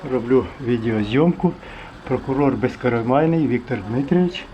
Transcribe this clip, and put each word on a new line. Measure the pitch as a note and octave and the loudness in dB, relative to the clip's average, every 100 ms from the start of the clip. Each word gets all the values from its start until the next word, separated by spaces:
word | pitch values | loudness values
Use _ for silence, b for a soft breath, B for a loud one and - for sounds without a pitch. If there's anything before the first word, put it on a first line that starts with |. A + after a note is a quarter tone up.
| D3 | -2
роблю | B2+ A#2 C3 - - B2 | -4 4 2 2 -6 -2
відеозйомку. | A#2+ A2+ A2 G#2 B2 E3+ F3 F3+ - B B B - - | 0 0 0 0 2 2 2 -2 -2 B B B -16 -4
Прокурор | B2+ - C3+ C#3+ | -4 -2 2 2
Безкоромайний | A#2 A#2+ - B2 A#2 A2+ C3+ D#3+ E3 C#3 | 2 -2 0 0 0 2 2 4 2 2
Віктор | B2 B2 A#2 G2 | 0 -2 -6 -4
Дмитрович | A#2+ C#3 F3 F3 - - | -4 2 2 2 -2 -12